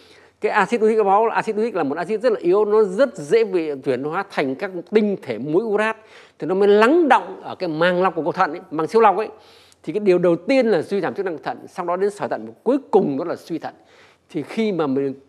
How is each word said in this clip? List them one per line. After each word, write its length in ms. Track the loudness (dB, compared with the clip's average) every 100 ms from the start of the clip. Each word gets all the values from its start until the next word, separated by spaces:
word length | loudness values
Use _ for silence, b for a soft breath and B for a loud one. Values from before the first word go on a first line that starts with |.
| B B B B
Cái 100 | -2
acid 300 | 0 0 2
uric 140 | 2 2
trong 100 | 4
máu, 220 | 2 2
acid 280 | -2 -4 -2
uric 180 | -2 -2
là 80 |
một 140 | -4 -4
acid 240 | -4 -2
rất 100 | 0
là 80 | 0
yếu, 240 | 2 2 4
nó 180 | 4
rất 340 | 2 2 0 -2
dễ 260 | 0 2
bị 280 | 2 0 -2 -4 -4
chuyển 180 | -2
hóa 220 | -4 -6 -6
thành 260 | -2 -2 -4
các 160 | -8 -10 0
tinh 240 | 0 2 -2
thể 160 | -6 -8
muối 260 | -2 -2
urat, 340 | 0 -2 -2 -6 -14 B B B
thì 80 | -4
nó 80 | 2
mới 120 | 4
lắng 420 | 6 6 4 4
đọng 320 | 2 0 -14
ở 120 | -14 -8
cái 140 | -4
màng 320 | 0 0 2
lọc 140 | 0 -2
của 80 |
cầu 80 | -4
thận 200 | -2 -2
ấy, 100 | -4 -8
màng 160 | -6 0
siêu 140 | 4
lọc 160 | 4 4
ấy. 120 | -4 -10 B B B B
Thì 100 | -8
cái 60 | -2
điều 180 | 2 2
đầu 180 | 2 0
tiên 320 | 0 2 2
là 140 | 0
suy 200 | -2 -4
giảm 120 | -4
chức 120 | -6 -8
năng 120 | -8
thận, 200 | -10 -10 -12
sau 180 | -10 -4
đó 100 | -2
đến 140 | -2
sỏi 200 | -2 -6
thận, 160 | -6 -10
và 80 | -8
cuối 140 | -2 -2 2
cùng 260 | 2 2 -2
đó 80 | -4
là 100 | -8
suy 240 | -8 -10
thận. 140 | -10 -14 _ b b b _
Thì 140 | -10
khi 280 | -6 -4 -2
mà 160 | 0 0
mình 260 | 0 -2 -6